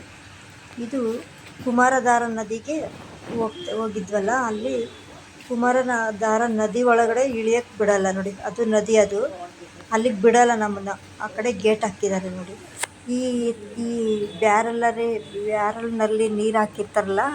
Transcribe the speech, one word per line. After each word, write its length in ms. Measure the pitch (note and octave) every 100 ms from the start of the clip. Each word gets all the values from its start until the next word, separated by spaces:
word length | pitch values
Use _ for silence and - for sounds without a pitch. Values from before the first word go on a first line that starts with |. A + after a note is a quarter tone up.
| - - - - - - - -
ಇದು 220 | A#3 C4+ A3+ A#3 - - - -
ಕುಮಾರಧಾರ 580 | B3+ A#3+ B3+ C4 A#3+ A#3+ A#3
ನದಿಗೆ 500 | A3 G#3 A3+ C4+ D#4 - - - - -
ಹೋಗ್-, 400 | A#3 A3 E4 -
ಹೋಗಿದ್ವಲ್ಲ, 600 | G#3 A3 G#3 F#3 G#3 G3 B3+ A#3
ಅಲ್ಲಿ 280 | G#3+ B3 B3 A#3+ - - - - - -
ಕುಮಾರಧಾರ 920 | A#3+ B3 B3+ B3+ A#3 A3+ G3+ A3 A3 A#3+
ನದಿ 360 | G#3+ G#3+ A3
ಒಳಗಡೆ 400 | B3 A#3 A#3 A#3 C4+ A3+
ಇಳಿಯಕ್ಕೆ 400 | A3 A#3+ A#3+ G3+
ಬಿಡಲ್ಲ 280 | G3+ G3+ F#3+
ನೋಡಿ, 220 | F#3+ F#3+ G3
ಅದು 200 | A3 -
ನದಿ, 320 | A3 G#3+ G#3+ A3
ಅದು 240 | G3+ G3+ C#4+ F4 F4 - - - -
ಅಲ್ಲಿಗೆ 260 | A3 A#3+ G3+
ಬಿಡಲ್ಲ 300 | A3+ A#3+ A#3+
ನಮ್ಮನ್ನ. 360 | A3 G#3 G3+ G3 F#3+ - -
ಆ 60 | G#3+
ಕಡೆ 260 | - A#3
ಗೇಟ್ 320 | G3 G#3+ G#3+
ಹಾಕಿದ್ದಾರೆ 460 | G#3+ F#3+ G3+ F#3+ F#3
ನೋಡಿ. 240 | F#3 F3+ G#3 - - - - -
ಈ, 80 | B3 B3+ B3 A#3 A3+ G#3 G#3+
ಈ 100 | A#3 A#3 A3 G#3+ G#3 F3+
ಬ್ಯಾರಲ್ಲರೇ-, 840 | A3 G#3 A#3 A#3 A#3 A3 A#3 A3 G#3+ G3+
ಬ್ಯಾರಲ್ನಲ್ಲಿ 840 | G#3 G#3+ G#3 A3+ A#3 A3+ G#3+ A3 A3
ನೀರು 300 | G#3+ G#3+ A3
ಹಾಕಿರ್ತಾರಲ್ಲ, 640 | G#3+ - G3+ G#3+ G3 G3 C4+